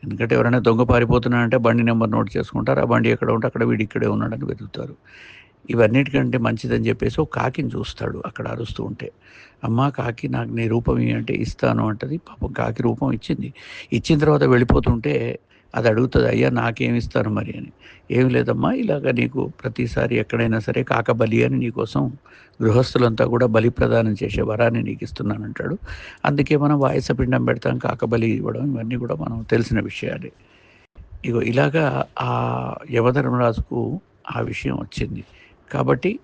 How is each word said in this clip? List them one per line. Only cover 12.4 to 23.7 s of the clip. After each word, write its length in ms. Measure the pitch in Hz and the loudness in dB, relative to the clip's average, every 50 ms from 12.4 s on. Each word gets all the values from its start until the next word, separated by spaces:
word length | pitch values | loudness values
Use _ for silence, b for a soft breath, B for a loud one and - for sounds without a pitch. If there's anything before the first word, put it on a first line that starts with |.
| - - - | -8 -6 -4
కాకి 300 | - 117 113 113 - 120 | -4 -4 -4 -2 0 0
రూపం 280 | 120 113 117 139 135 | 0 0 0 -2 -2
ఇచ్చింది. 420 | 120 113 - - 160 - 131 131 135 B B B B B B B - | -2 -4 -4 -6 -6 -4 -4 -10 -10 B B B B B B B -4
ఇచ్చిన 260 | 120 - - 165 147 | -4 2 2 2 4
తర్వాత 240 | 147 151 151 143 139 | 6 4 4 4 6
వెళ్ళిపోతుంటే 960 | 135 127 120 123 123 - 135 - - 120 117 113 143 147 127 117 120 - - _ _ b b b b - | 6 6 4 6 4 4 2 4 2 0 0 0 -2 -2 0 -2 -2 -6 -8 _ _ b b b b -4
అది 120 | 131 117 117 | 2 2 4
అడుగుతుంది, 400 | 110 110 123 127 - - 127 120 | 4 4 2 2 4 2 2 4
"అయ్యా 220 | 117 117 123 135 | 2 2 2 2
నాకేమి 480 | 123 123 120 117 110 - 131 120 120 120 | 2 0 -2 -2 -2 -2 -2 0 0 0
ఇస్తారు 320 | 117 - - 131 - 107 | -2 -2 -2 -2 0 0
మరి?" 240 | 107 101 - - - - | -2 -2 -4 -6 -8 -10
అని. 140 | - - - B B B B B B _ | -12 -14 -16 B B B B B B _
ఏం 180 | - 123 127 131 | 2 2 4 4
లేదమ్మా, 440 | 123 123 123 - 104 - - - 254 | 4 2 2 0 0 0 0 0 0
ఇలాగ 380 | 269 247 214 151 147 139 135 | 0 0 -2 -2 0 0 0
నీకు 400 | 123 117 120 123 131 131 - - - _ - | 0 0 0 -2 -2 -4 -4 -4 -6 _ -8
ప్రతిసారి 520 | 123 113 - 127 117 - - 123 120 120 | -8 -4 -4 -4 -4 -2 -2 -2 0 0
ఎక్కడైనా 440 | 120 123 - - 117 117 113 110 110 | -2 -2 -2 -2 0 0 0 0 0
సరే 240 | 104 - 120 120 131 | -2 -2 -2 -2 0
కాకబలి 600 | - - 113 110 - 123 113 120 110 107 117 120 | 0 0 0 2 0 2 2 2 2 4 2 2
అని 140 | 123 131 131 | 2 2 0
నీకోసం 560 | 123 117 113 - - 113 - 139 139 123 - - B B B B B B B B - | -2 -2 -2 -4 -4 -2 0 -2 -2 -2 -4 -8 B B B B B B B B 2
గృహస్థులంతా 640 | 110 107 120 131 - - - 123 117 113 110 113 | 4 4 4 4 4 2 2 4 4 4 2 2
కూడా 200 | 113 117 120 127 | 2 4 2 2
బలి 240 | 120 110 113 110 | 4 4 4 4
ప్రదానం 460 | 120 | 4